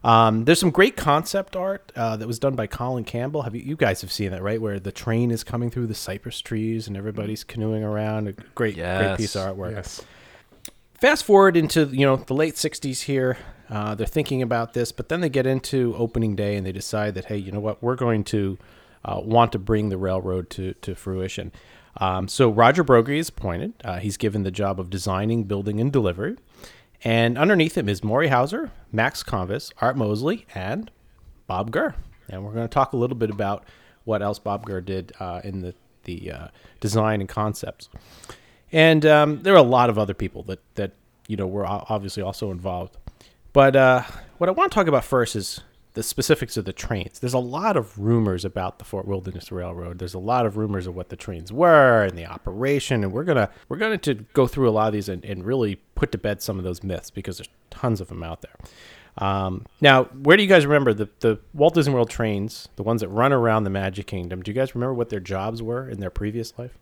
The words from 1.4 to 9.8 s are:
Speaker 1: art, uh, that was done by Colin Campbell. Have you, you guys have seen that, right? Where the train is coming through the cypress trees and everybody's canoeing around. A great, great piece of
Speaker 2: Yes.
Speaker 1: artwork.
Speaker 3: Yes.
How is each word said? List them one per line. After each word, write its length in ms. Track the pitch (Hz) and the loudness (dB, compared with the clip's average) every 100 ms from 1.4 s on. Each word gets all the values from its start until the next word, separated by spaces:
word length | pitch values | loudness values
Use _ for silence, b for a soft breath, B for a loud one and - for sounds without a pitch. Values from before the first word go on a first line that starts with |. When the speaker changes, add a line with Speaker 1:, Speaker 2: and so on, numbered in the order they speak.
| 190 185 | -4 -6
Speaker 1:
art, 360 | 190 196 - - | -4 -6 -10 -6
uh, 200 | 113 110 | -4 -4
that 100 | 110 | -6
was 100 | 113 | -2
done 180 | 139 131 | -2 -2
by 120 | 107 | -6
Colin 360 | - 123 127 | -4 -4 -4
Campbell. 380 | 110 120 127 151 | -6 -6 -4 -4
Have 140 | 120 113 | -6 -8
you, 80 | |
you 120 | 135 156 | -8 0
guys 260 | 123 95 | 2 0
have 100 | 92 | -6
seen 180 | - 98 | -6 -4
that, 140 | 90 | -4
right? 180 | 98 113 | -4 -2
Where 180 | 110 98 | -4 -4
the 120 | 95 | -8
train 400 | - - 113 120 | -8 -2 0 2
is 120 | 113 | -2
coming 280 | - 120 120 | -4 -6 -4
through 160 | 123 117 | -4 -6
the 80 | 110 | -6
cypress 440 | - 98 120 - | -8 -10 -10 -12
trees 480 | - 110 110 113 107 | -8 -4 -4 -4 -6
and 80 | 98 | -8
everybody's 480 | 104 107 104 110 | -8 -8 -8 -8
canoeing 400 | - 117 110 110 | -10 -6 -4 -2
around. 440 | 107 107 107 107 104 | -2 -2 -2 -4 -4
A 60 | |
great, 420 | 95 - - 113 80 | -8 -16 -2 -2 -2
great 400 | 87 92 98 95 | -4 0 0 0
piece 180 | 104 101 | -4 -4
of 60 | |
Speaker 2:
Yes. 120 | 95 95 | -6 -6
Speaker 1:
artwork. 140 | 92 | -8
Speaker 3:
Yes. 300 | 107 | -8